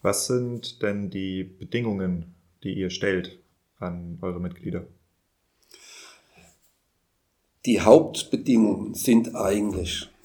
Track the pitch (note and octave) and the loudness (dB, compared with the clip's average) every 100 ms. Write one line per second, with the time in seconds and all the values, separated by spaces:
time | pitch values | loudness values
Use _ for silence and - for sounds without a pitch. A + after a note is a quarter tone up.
0 | G2 G2+ - B2+ B2 A#2+ - - G#2 G2+ | 0 -2 -2 -2 -2 -8 -12 -6 -4 -4
1 | G2+ G2 F#2+ F#2 F#2 - - A#2+ A#2 G2 | -6 -6 -6 -6 -10 -14 -8 -4 -4 -2
2 | F#2 F2 E2 - _ _ G2+ G2 F#2 - | -2 -4 -6 -18 _ _ -8 -6 -6 -4
3 | G2+ F#2 F2 - _ _ _ _ F2+ F2 | -2 -2 -4 -16 _ _ _ _ -10 -10
4 | F2 E2+ F#2 F2 F2 - - F2+ - - | -12 -8 -8 -6 -8 -8 -10 -10 -12 -20
5 | _ _ _ _ _ _ _ - - - | _ _ _ _ _ _ _ -20 -20 -20
6 | - - _ - - _ _ _ _ _ | -20 -20 _ -20 -20 _ _ _ _ _
7 | _ _ _ _ _ _ - G#2 G#2+ C#3+ | _ _ _ _ _ _ 0 4 10 8
8 | D#3+ - - - - A#2 G#2+ G2+ G2+ - | 8 -6 -6 -4 4 4 4 2 -6 -4
9 | - A2+ A2+ - G2+ G2+ G#2 F#2 E2+ - | 4 4 4 -2 -2 0 -2 -4 -6 -8
10 | - _ | -10 _